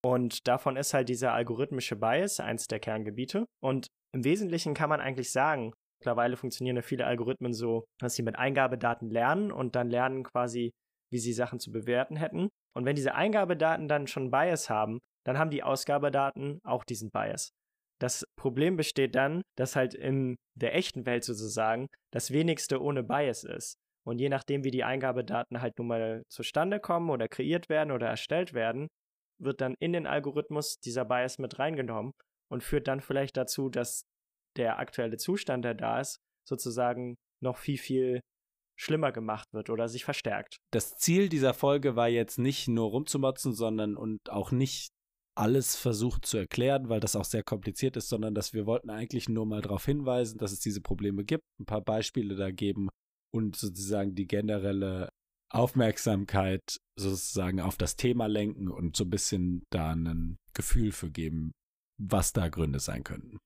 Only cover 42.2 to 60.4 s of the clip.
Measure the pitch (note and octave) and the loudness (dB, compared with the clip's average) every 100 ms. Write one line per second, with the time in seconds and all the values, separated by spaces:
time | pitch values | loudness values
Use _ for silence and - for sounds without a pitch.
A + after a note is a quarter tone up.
42.2 | A2+ - B2+ C#3 - A#2 A2 A#2 D3+ C#3+ | 2 0 0 0 0 2 2 0 0 2
43.2 | C3+ C3 C3+ A2 A2+ A2 G#2+ G#2 A2+ G#2+ | 0 0 -2 0 0 0 -2 -2 -4 -6
44.2 | - G#2 F#2+ B2 C3+ - - _ _ _ | -4 -4 0 2 2 -2 -10 _ _ _
45.2 | _ - G#2+ C3+ B2+ - B2+ G#2+ A#2+ - | _ 0 4 4 2 0 0 2 2 0
46.2 | - A2 F#2+ - B2+ C#3 B2 A2 G#2 G#2+ | 0 -2 -2 2 2 2 2 0 2 0
47.2 | F#2+ A2+ - G#2 G#2 G2 C3 B2 - A2 | 0 -2 -2 -4 -4 -2 -2 -2 -4 -2
48.2 | A2 G#2 - A2 G#2 A#2 A2+ G#2+ A2+ B2 | 0 -2 -2 -2 0 0 -2 -8 -4 -4
49.2 | - A2+ A2 G#2+ G2 G2 - D3 C3 B2 | 0 0 0 -2 -2 -2 0 0 2 2
50.2 | A#2 A2 G#2 G2+ A2+ G2+ - G2+ G2+ G2 | 0 -2 -6 -2 -4 -4 -2 0 0 -2
51.2 | G2+ D#3+ _ - G#2+ G#2+ F#2+ A2 G#2+ C3 | -2 -4 _ -16 -4 -4 0 0 0 -2
52.2 | G2+ F#2+ F#2+ F#2 G2+ G2 G2 - _ _ | -2 -2 -2 0 0 0 -2 -4 _ _
53.2 | _ A2+ G#2+ F2 G#2+ F2+ G2 G#2 G2+ F#2 | _ -2 -2 -2 -6 -6 -2 0 0 -2
54.2 | F#2 G2+ G#2+ G#2 G2 G2 G2 F#2 F2+ _ | 0 0 0 0 0 0 0 -2 -6 _
55.2 | _ _ _ A2+ B2 C3 A2+ - A#2 G2+ | _ _ _ 2 2 4 4 4 2 2
56.2 | G2+ G2+ F#2+ F#2 - - _ - G2 F#2+ | 2 2 2 0 -4 -10 _ -4 -2 0
57.2 | - G2 F2+ F#2 F2+ - F2+ - B2 A#2+ | -2 0 0 0 0 0 -2 2 2 2
58.2 | A2 G#2+ G#2 - F#2+ - E2+ - F#2+ F#2+ | 2 2 2 -2 -6 -2 -2 0 0 0
59.2 | - G2 F2+ F2+ - F#2 D#2+ D#2+ E2 E2 | 0 0 2 0 -2 -2 0 0 0 0
60.2 | E2 F2+ | -2 -6